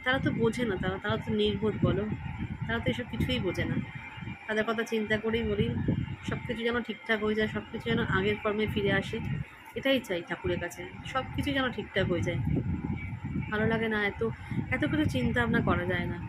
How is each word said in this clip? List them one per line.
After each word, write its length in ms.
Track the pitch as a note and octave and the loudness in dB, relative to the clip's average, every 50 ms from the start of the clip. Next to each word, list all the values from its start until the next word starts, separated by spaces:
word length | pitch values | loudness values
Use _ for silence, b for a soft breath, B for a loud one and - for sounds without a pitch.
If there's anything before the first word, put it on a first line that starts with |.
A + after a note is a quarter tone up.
| B3+ | 4
তারা 140 | B3+ C4 C4+ | 2 2 4
তো 120 | C4 D4+ | 4 2
বোঝে 340 | - - A3+ A3+ A3 A#3+ B3 | 2 4 2 2 2 2 0
না, 120 | A3 F#3+ | 0 0
তারা, 220 | F3+ F#3+ F#3 F#3+ G3 | 0 0 -2 -2 0
তারা 140 | - G#3 A3 | 0 0 0
তো 140 | G#3+ - - A3 | 0 0 0 2
নির্বোধ 400 | G#3+ G#3+ G#3+ G3+ G3 G#3+ G#3+ G3 - | 4 4 4 2 2 0 0 2 4
বলো, 220 | - - F3+ F#3+ G#3 G#3+ - - - - - - - - - - - | 2 4 4 2 0 -2 -4 -4 -4 -8 -6 -6 -6 -6 -6 -6 -2
তারা 120 | - A3+ A#3 | -2 -2 0
তো 120 | - B3+ | 0 0
এসব 160 | A#3 A#3+ B3 - | 0 0 -4 -6
কিছুই 280 | - - - - B3+ A#3+ | -2 -2 0 0 0 0
বোঝে 260 | G3+ F3+ E3 F3 D#3+ | 0 0 0 0 -2
না। 120 | - - - - - - - - - - - - - - - - | 0 0 -2 -2 -4 -10 -12 -12 -12 -12 -10 -10 -10 -10 -10 -6
তাদের 180 | - G#3+ G#3+ G#3+ | -2 0 0 2
কথা 160 | A3+ A3+ A3+ | 0 0 -2
চিন্তা 340 | A3+ - A#3 A3 G#3+ G3+ G#3+ G#3+ | -2 0 0 -2 2 2 0 0
করেই 240 | G#3+ A3+ A3 A#3 | 2 0 0 2
বলি, 260 | A3+ G#3+ G#3 G3+ A3+ A#3 A#3+ A#3 - - - - - - - - - - | 2 0 2 2 2 2 2 0 0 2 0 0 0 -4 -6 -6 -4 -4
সব 80 | D#3 D3 - | -4 -4 -4
কিছু 160 | - A#3 A3 | -6 -4 0
যেন 180 | A3+ A#3 A#3 A#3+ | 0 0 0 0
ঠিকঠাক 440 | A3+ - G3+ - - - A3+ G#3 G#3+ | -2 -2 -8 -8 0 0 2 2 2
হয়ে 100 | G#3+ G#3+ | 2 2
যায়, 140 | G#3+ A3 G#3+ | 2 2 0
সব 160 | - G#3+ G3+ - | 0 -6 -6 -6
কিছু 180 | - G#3+ - A#3 | -10 -6 0 0
যেন 80 | A3+ A#3 | 2 2
আগের 380 | A3 - F#3+ F#3+ F#3+ G#3 G#3 G#3 | 2 2 2 2 4 2 0 2
ফর্মে 240 | - G#3+ G#3 G#3+ G#3+ | 0 0 2 2 2
ফিরে 260 | G#3+ - G#3+ G3 G3 | 2 2 2 2 4
আসে, 260 | G3 G3 G3 - - A3+ D#3 C#3+ - B B B B B B B - | 4 4 2 0 -4 -4 -2 -2 -2 B B B B B B B -8
এটাই 260 | A#3 - C4+ C4+ B3+ | 0 2 4 4 4
চাই 220 | - - F#3 E3+ E3+ - | 2 0 -2 -4 -2 -4
ঠাকুরের 300 | F3 - - F3+ F3 E3+ | -6 -2 0 0 0 0
কাছে, 220 | F3 F3 - - F3+ F#3 - - - | -2 -6 -6 -8 -12 -12 -12 -10 -10
সব 180 | - - - - - - | -2 -2 -2 -2 0 -2
কিছু 160 | - C4 C#4+ | -2 0 2
যেন 200 | C4+ C#4 C4 B3 | 2 2 2 0
ঠিকঠাক 340 | - G#3 F#3+ - - G3 F#3+ | 0 -4 -6 0 2 2 2
হয়ে 140 | F#3 F3+ E3+ | 4 2 2
যায়। 160 | E3 F3 E3+ D#3+ - D#3 D3 C3+ - - - - - - - - - - - - - - - - - - | 2 0 0 0 0 2 2 2 2 0 -2 -2 -2 -4 -4 -4 -4 -8 -8 -6 -6 -4 -4 -4 -2 -2
ভালো 160 | G#3+ G#3+ A3 | 0 2 2
লাগে 220 | A3+ A3+ A3 A3+ A3 | 4 4 2 2 0
না 180 | G#3+ G#3 G#3 | 0 0 0
এত, 220 | G3+ G3 - A3+ A3+ A3 B B B B B B B | 0 0 0 -2 -2 -4 B B B B B B B
এত 140 | B3+ B3+ D4+ | 0 0 2
কিছু 200 | D4 - D4+ D#4 | 2 2 2 2
চিন্তা 360 | C4+ - C4 B3 B3+ A#3 B3 | 2 2 2 0 2 2 2
ভাবনা 200 | A#3+ A3+ A#3 A#3 | 2 4 2 4
করা 240 | G#3+ G3 F3+ F3 F3 | 4 4 2 2 2
যায় 220 | F3+ F3+ F3 F3 | 0 0 0 0
না। 120 | F3 F3 - - | -2 -4 -6 -6